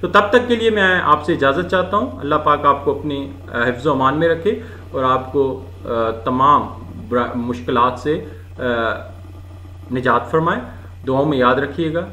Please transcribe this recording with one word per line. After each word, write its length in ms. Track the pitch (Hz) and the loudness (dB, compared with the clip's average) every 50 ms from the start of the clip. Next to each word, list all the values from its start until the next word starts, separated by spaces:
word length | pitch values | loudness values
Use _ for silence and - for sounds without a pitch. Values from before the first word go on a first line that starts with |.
| 190 | -4
तो 60 | 175 | 4
तब 220 | - 202 208 208 - | 4 4 4 6 4
तक 160 | 247 247 247 | 4 4 4
के 80 | 240 | 0
लिए 140 | 226 226 226 | 2 2 2
मैं 300 | 214 208 196 185 185 180 | 4 4 4 4 4 2
आपसे 320 | - - 151 151 - - 170 | 4 4 2 2 4 0 0
इजाज़त 340 | 135 135 135 139 160 180 | 4 4 2 2 2 0
चाहता 300 | 175 - 185 175 180 202 | 0 0 0 0 2 0
हूँ। 240 | 208 247 277 - - | -2 -2 -2 -6 -6
अल्लाह 180 | 143 143 151 151 | -2 0 0 2
पाक 280 | 151 151 143 139 - | 4 2 2 4 4
आपको 280 | 143 135 - - 147 139 | 2 2 4 2 -2 -2
अपने, 360 | - - 151 143 139 139 139 - - - - - | 0 -2 -4 -4 -4 -6 -8 -10 -14 -14 -8 -2
अ, 100 | 120 120 | 0 0
हिफ्ज़-ओ-अमान 500 | 127 120 123 127 156 143 131 131 131 139 | 0 0 0 0 0 2 4 2 2 2
में 140 | 156 165 170 | 4 2 2
रखे 340 | 165 160 160 202 240 - - - - - - - - | 2 2 2 0 -2 -2 -6 -12 -16 -16 -16 -8 -4
और 100 | 139 131 | 0 2
आपको, 640 | 127 131 131 127 - - 143 135 131 127 - - - - - - | 2 2 2 0 -2 0 0 2 2 0 -6 -10 -14 -16 -12 -6
अ, 240 | - 120 113 113 110 110 - - | -4 -2 0 0 0 -2 -4 -2
तमाम 360 | 135 127 127 135 143 147 131 107 - - - - - - - - - | -2 2 4 6 6 6 6 4 0 -8 -12 -14 -14 -14 -14 -8 -2
बुरा-, 260 | 120 123 120 117 - | 0 0 0 0 -4
मुश्किलात 640 | 123 117 123 117 - - - 131 120 120 127 123 - | -6 -4 -4 -6 -6 -4 -2 2 2 2 2 0 -2
से, 160 | - 147 156 | -2 -2 -2
अ, 120 | - 151 - - - - - - - 127 127 120 117 117 110 101 - - - - - - - - - - - - - - - - - - - 123 | -2 -4 -10 -14 -16 -18 -18 -12 -6 -4 -2 0 0 0 -2 -2 -4 -8 -14 -14 -16 -16 -16 -18 -18 -18 -18 -18 -18 -18 -18 -18 -18 -10 -6 -6
निजात 360 | 127 123 131 117 120 - - - | -2 2 2 2 2 2 2 0
फरमाए। 300 | 160 160 175 190 247 247 - - - - - - - - | 0 2 2 -2 -2 -4 -10 -14 -16 -16 -16 -16 -10 -4
दुआओं 180 | 127 131 135 143 | -2 0 2 2
में 140 | 156 147 131 | 2 2 4
याद 200 | 123 123 127 135 | 4 4 4 4
रखिएगा। 500 | 143 143 143 - 165 160 151 170 185 190 | 0 -4 -2 -2 -2 -2 -2 -4 -4 -6